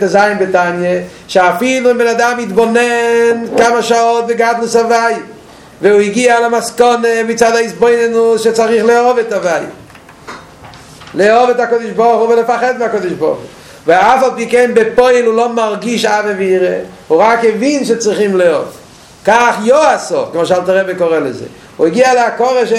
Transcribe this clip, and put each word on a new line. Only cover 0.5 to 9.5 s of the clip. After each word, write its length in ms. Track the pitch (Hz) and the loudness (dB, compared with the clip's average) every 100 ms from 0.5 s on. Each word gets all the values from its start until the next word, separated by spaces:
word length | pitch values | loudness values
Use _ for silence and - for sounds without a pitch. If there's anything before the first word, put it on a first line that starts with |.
| 185 175 175 175 180 175 - - | 0 0 -2 -2 -4 -6 -16 -4
שאפילו 640 | 190 180 170 254 262 247 | 0 0 0 -2 0 0
אם 80 | 240 | 0
בן 80 | 233 | 0
אדם 300 | 233 240 240 | 0 0 -2
יתבונן 1040 | 226 190 226 233 240 240 233 233 233 233 233 - | -2 0 0 0 0 0 0 2 2 0 -2 0
כמה 240 | 233 240 | 2 0
שעות 440 | 220 233 233 233 226 | 0 2 2 0 -2
בגדלות 500 | 226 226 233 226 233 | 0 0 0 0 0
הווי, 380 | 233 233 233 226 - - - - - - | 2 0 0 -4 -8 -18 -20 -20 -20 -4
והוא 180 | 185 208 | 2 2
הגיע 400 | 208 226 247 233 | 2 0 2 2
למסקנה 800 | 233 233 226 - 240 233 233 226 226 | 2 -2 -4 0 2 2 0 -2 -2
מצד 260 | 226 233 | 0 2
ההתבוננות 840 | 233 226 170 233 233 233 226 226 220 | 2 -2 0 2 2 0 0 0 2
שצריך 440 | 226 220 226 233 | 0 0 0 2
לאהוב 340 | 220 240 240 240 | 2 2 2 0
את 140 | 226 | -2
הווי, 340 | 196 175 | -4 -2